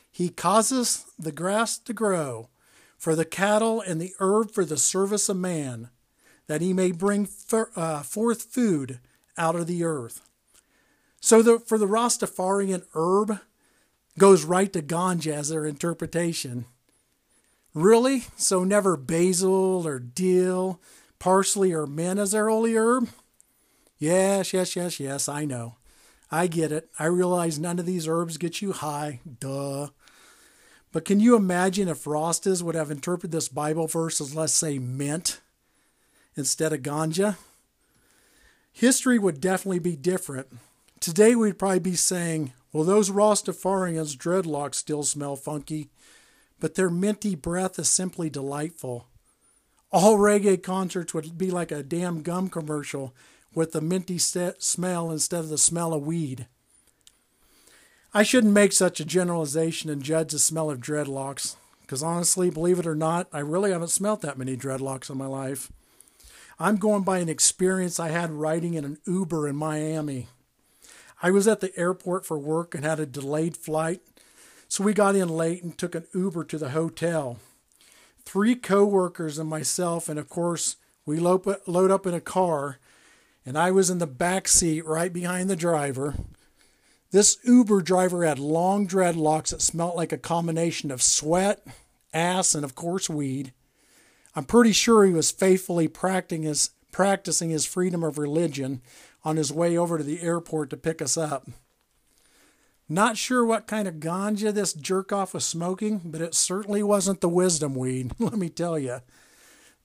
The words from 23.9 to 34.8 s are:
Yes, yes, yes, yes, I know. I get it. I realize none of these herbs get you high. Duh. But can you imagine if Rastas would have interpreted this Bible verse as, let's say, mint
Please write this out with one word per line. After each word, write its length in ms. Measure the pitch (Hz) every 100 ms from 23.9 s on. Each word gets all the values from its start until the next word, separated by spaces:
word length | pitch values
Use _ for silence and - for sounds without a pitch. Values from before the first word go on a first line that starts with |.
| -
Yes, 540 | 147 180 190 196 185
yes, 220 | 190 180
yes, 240 | 185 175 -
yes, 300 | 139 139 -
I 160 | 147
know. 320 | 151 123 117 117 _ _ _ _ _
I 160 | 156 180
get 260 | 165 151
it. 160 | 151 - -
I 80 | 156
realize 520 | 180 180 180 170 147
none 200 | 170 175
of 80 | 175
these 220 | 185 156
herbs 280 | 165 170 156
get 260 | 175 -
you 100 | 196
high. 480 | - 151 147 151 127 165 117
Duh. 500 | 135 135 139 139 143 - _ _ - _ _ _ _ _ _
But 120 | 160
can 160 | 156 202
you 160 | 226 233
imagine 520 | 190 175 190 185 190
if 160 | 147
Rastas 580 | 147 151 160 160 196 185
would 120 | 170
have 160 | 160 151
interpreted 420 | 147 175 175 175
this 160 | 160 -
Bible 380 | 131 151 160 160
verse 340 | 165 160 -
as, 140 | 143
let's 200 | 151 156
say, 240 | - 160
mint 640 | 143